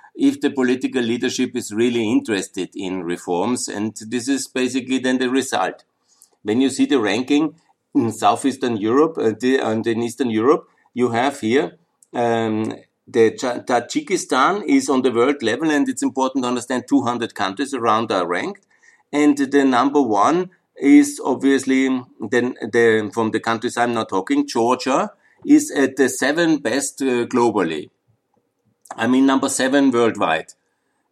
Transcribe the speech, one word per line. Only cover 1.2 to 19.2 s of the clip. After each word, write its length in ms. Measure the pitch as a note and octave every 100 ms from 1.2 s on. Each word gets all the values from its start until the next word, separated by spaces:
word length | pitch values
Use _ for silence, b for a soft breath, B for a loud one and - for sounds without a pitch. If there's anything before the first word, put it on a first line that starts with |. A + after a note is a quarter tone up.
| B2 B2 B2 B2
is 160 | G#2+
really 360 | G#2 B2 A#2+ G#2+
interested 640 | C3 - G2+ F2+ - F2 -
in 260 | F#2+ F#2+
reforms, 640 | E2+ F2 - F2 G#2 B2 -
and 300 | G2+ G#2+ -
this 320 | A2 B2 A#2
is 180 | C3+ -
basically 520 | C3+ B2+ B2+ B2 C3
then 200 | B2+ B2+
the 100 | B2+
result. 540 | C3 - G#2+ F#2 - _ _ b b b b
When 180 | G#2 A2+
you 100 | C3+
see 160 | C3 C3+
the 140 | C#3+
ranking 560 | G#2 G#2+ B2+ D3 D#3 b b b _ C#3+
in 160 | A#2
Southeastern 640 | G#2+ G#2+ - C#3 B2 B2+ A2
Europe, 420 | G#2+ B2+ D#3+ E3
uh, 140 | A2+ G#2+
the, 180 | B2+ C3
and 260 | A2+ A2 A2+
in 180 | A2+
Eastern 260 | A#2 - B2+
Europe, 380 | A2 A#2+ E3+ b b b
you 160 | A#2+ B2
have 300 | A#2 C3+ C#3
here, 380 | A2 B2+ E3+ - _ _ _
um, 600 | - A#2+ A#2 A2+ G#2+ A2 A2 - _ -
the 240 | A#2+ A2+
Ta-, 280 | G#2+ B2+ A#2+
Tajikistan 1040 | - B2 A#2 D3+ D3+ F3+ - C3 D3 G3 -
is 200 | C3+ C3
on 140 | C3+
the 80 | B2+
world 320 | A2+ B2+ C#3+
level, 280 | A2+ B2 D#3+
and 180 | D3 C3+
it's 140 | B2+
important 420 | C#3 B2+ C3 C3+
to 40 | B2
understand 360 | B2 A#2 B2+ -
two 160 | C#3
hundred 320 | A#2+ A#2+ A2+
countries 400 | - G2 F#2+ C#3
around 380 | C3+ A2+ A2 A2+
are 140 | G2+ E2+
ranked. 400 | F2 D3 G3+ b b b b b
And 240 | D3